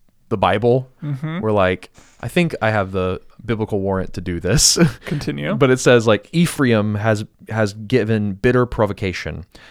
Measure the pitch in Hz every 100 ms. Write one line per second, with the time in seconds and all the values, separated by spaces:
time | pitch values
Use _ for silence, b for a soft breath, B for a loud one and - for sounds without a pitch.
0 | _ _ _ 107 92 101 120 127 127 _
1 | 147 139 156 165 110 104 92 92 - b
2 | b b 120 - 170 - 110 107 95 95
3 | 92 92 - - 113 110 110 101 95 95
4 | 85 - 92 85 85 131 - - 160 -
5 | - 147 143 147 147 185 131 131 - 123
6 | 113 104 - 165 170 - 131 110 104 104
7 | 110 107 110 _ - 110 110 104 104 127
8 | 107 110 104 98 123 123 123 - 104 101
9 | 98 87 - 80 82 B B